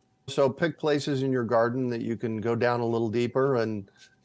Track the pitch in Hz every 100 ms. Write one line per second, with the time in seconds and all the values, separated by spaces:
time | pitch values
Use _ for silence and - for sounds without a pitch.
0 | _ _ - - 139 - 170 - 151 143
1 | 147 135 135 131 113 117 117 127 123 117
2 | 113 113 117 110 117 117 120 120 117 117
3 | 117 113 120 131 135 123 110 107 98 _
4 | - _